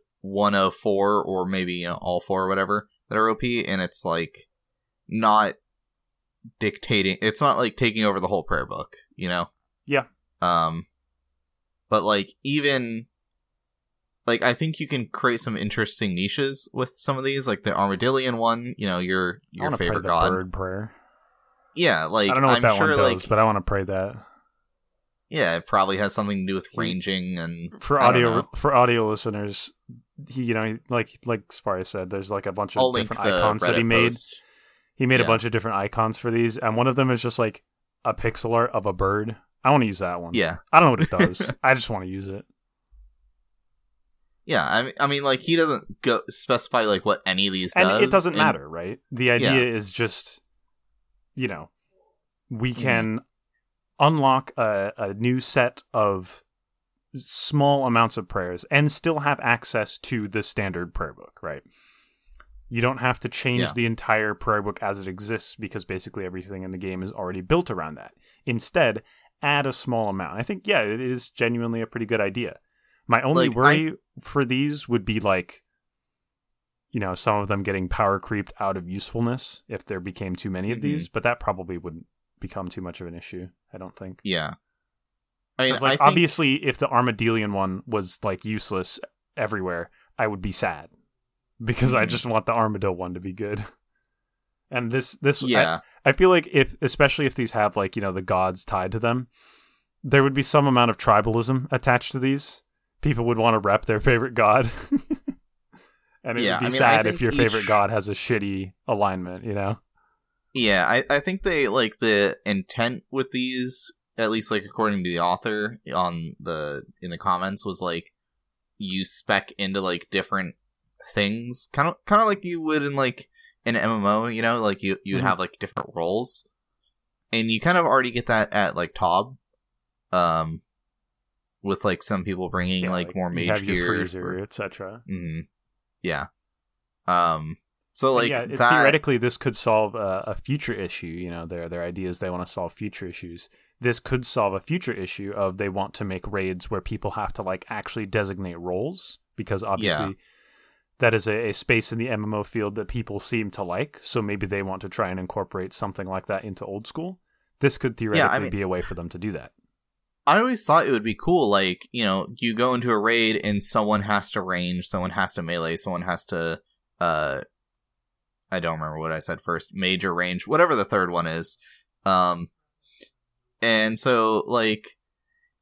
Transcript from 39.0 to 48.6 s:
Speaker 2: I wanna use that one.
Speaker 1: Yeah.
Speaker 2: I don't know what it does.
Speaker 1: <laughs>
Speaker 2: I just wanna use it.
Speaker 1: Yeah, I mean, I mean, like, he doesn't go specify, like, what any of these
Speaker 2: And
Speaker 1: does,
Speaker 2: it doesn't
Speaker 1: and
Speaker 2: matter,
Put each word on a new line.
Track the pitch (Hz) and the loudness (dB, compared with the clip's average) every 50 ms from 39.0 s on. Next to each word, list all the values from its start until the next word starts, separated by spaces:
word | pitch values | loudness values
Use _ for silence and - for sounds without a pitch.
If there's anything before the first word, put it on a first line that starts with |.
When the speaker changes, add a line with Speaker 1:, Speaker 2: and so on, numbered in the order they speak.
| 98 95 101 104 107 113 107 - _ _ _ _ | 0 0 2 0 -2 -4 -6 -10 _ _ _ _
Speaker 2:
I | - 127 | 2 4
wanna | 147 139 120 | 6 6 4
use | 107 95 95 | 2 0 -2
that | 95 87 87 87 | -4 -4 -4 -6
one. | 87 85 87 | -6 -2 0
Speaker 1:
Yeah. | 107 90 78 90 90 - - | 2 2 2 0 -6 -4 6
Speaker 2:
I | - 160 | 6 8
don't | 175 143 | 8 8
know | |
what | 120 - | 6 4
it | 160 - | 2 0
does. | - 90 170 - 92 - 196 117 127 - | 4 2 2 2 2 -4 -6 -6 -6 0
Speaker 1:
<laughs> | |
Speaker 2:
I | - 131 131 | 2 2 2
just | 127 - - | 2 0 -4
wanna | 113 95 92 | -4 -6 -6
use | 92 95 98 98 | -8 -8 -8 -8
it. | 98 95 104 - _ _ _ _ _ _ _ _ _ - - - - _ _ _ _ _ _ _ _ _ _ _ _ _ _ _ _ _ _ _ _ _ _ _ _ _ _ - | -10 -10 -12 -14 _ _ _ _ _ _ _ _ _ -20 -20 -20 -20 _ _ _ _ _ _ _ _ _ _ _ _ _ _ _ _ _ _ _ _ _ _ _ _ _ _ -6
Speaker 1:
Yeah, | - 156 101 76 62 | -2 0 0 2 2
I | 82 113 | 0 0
mean, | 127 135 - - | 0 -2 -2 -2
I | 139 | 0
mean, | 143 143 139 | 0 0 0
like, | 143 139 131 127 | 2 0 0 0
he | - 160 165 | 2 0 2
doesn't | 165 160 156 139 104 - - - - | 2 4 2 0 -4 -4 -12 -12 -4
go | - 131 117 104 - - | 0 2 2 2 0 -4
specify, | - - - - 123 117 - - - 120 | -8 -8 -2 0 0 0 0 0 0 2
like, | 110 107 101 92 - | 2 4 2 2 2
what | 104 95 - - | 0 0 0 0
any | 95 92 95 101 | -2 0 0 0
of | 98 | 0
these | 92 92 92 87 - | 0 -2 -4 -2 2
Speaker 2:
And | 185 185 - | 2 4 4
Speaker 1:
does, | 101 113 | 4 4
Speaker 2:
it | - - | 4 4
doesn't | 202 190 165 180 | 4 4 4 4
Speaker 1:
and | 160 - | 2 4
Speaker 2:
matter, | 156 151 - - | 2 2 2 0